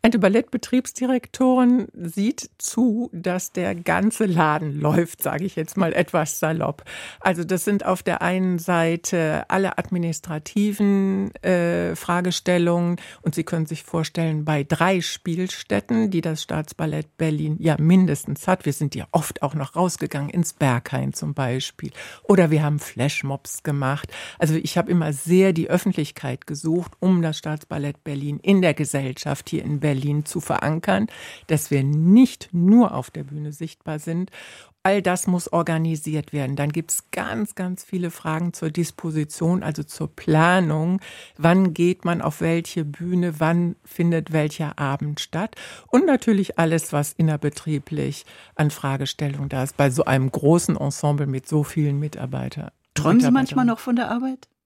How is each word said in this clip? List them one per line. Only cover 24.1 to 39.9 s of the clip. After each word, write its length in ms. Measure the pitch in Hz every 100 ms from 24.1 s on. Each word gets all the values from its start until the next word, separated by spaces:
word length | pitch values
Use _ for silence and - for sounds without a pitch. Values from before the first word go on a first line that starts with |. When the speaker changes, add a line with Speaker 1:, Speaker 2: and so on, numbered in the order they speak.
| - - -
Speaker 1:
Also 180 | 160
ich 220 | 160 - 180
habe 140 | 190
immer 200 | 180 151
sehr 400 | 139 165 185 190
die 180 | 165 151
Öffentlichkeit 760 | 180 196 180 147 - 135 127 -
gesucht, 460 | 147 160 170 170 -
um 220 | 185 180
das 160 | 165 151
Staatsballett 680 | 156 151 - 160 143 -
Berlin 340 | - 143 143 147
in 220 | - 196
der 120 | 185
Gesellschaft 760 | 147 143 139 135 135 147 139 -
hier 160 | -
in 160 | - 147 151
Berlin 340 | 135 143 147
zu 160 | 147 170
verankern, 680 | - - 147 160 - 190 220 - - - -
dass 240 | 156 -
wir 120 | 139
nicht 680 | 135 147 165 214 262 - -
nur 420 | 175 180 233 226
auf 160 | - 127
der 140 | 160
Bühne 280 | 139 147 147
sichtbar 460 | 147 160 - - 151
sind. 320 | 170 165 180 - - - - _
All 180 | 190 202
das 240 | 185 180
muss 260 | - 180 -
organisiert 800 | 170 165 160 165 160 151 151 -
werden. 240 | 147 131
Dann 160 | 139 147
gibt's 340 | 151 160 - _
ganz, 440 | - - 226 208
ganz 280 | - 180 185
viele 280 | - 185 175
Fragen 420 | - 160 160 175
zur 160 | - 165
Disposition, 960 | 151 160 - 165 156 151 - 165 185
also 180 | - 151
zur 340 | 147